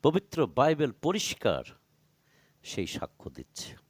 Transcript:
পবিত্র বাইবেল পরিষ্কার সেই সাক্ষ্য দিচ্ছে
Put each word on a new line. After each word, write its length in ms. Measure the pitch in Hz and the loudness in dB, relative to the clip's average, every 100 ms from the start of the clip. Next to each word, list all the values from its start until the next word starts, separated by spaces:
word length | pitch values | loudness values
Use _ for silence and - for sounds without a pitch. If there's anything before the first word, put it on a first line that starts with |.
পবিত্র 440 | 143 175 - - 139 | 4 2 -2 -2 0
বাইবেল 440 | - 147 156 147 | 4 4 4 0
পরিষ্কার 720 | - 151 202 - - 110 71 - - _ _ _ _ _ _ _ _ | 0 -2 -2 -4 0 0 0 -6 -18 _ _ _ _ _ _ _ _
সেই 240 | - - 87 | -10 -6 -6
সাক্ষ্য 440 | - - _ - | -6 -10 _ -16
দিচ্ছে 460 | - - - - - | -14 -16 -14 -16 -16